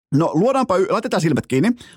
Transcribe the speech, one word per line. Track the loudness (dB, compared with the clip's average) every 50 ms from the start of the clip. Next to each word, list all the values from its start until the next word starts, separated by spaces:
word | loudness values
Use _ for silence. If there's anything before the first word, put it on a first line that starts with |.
| _ _ -2
No | 0 0 0 0
luodaanpa | 0 2 2 2 0 0 0 2
y-, | 0 0 0
laitetaan | -2 -4 -2 -2 -2 -2
silmät | 0 0 0 -2 -2
kiinni. | -2 -2 0 0 0 -2 -4 -8 -18 -20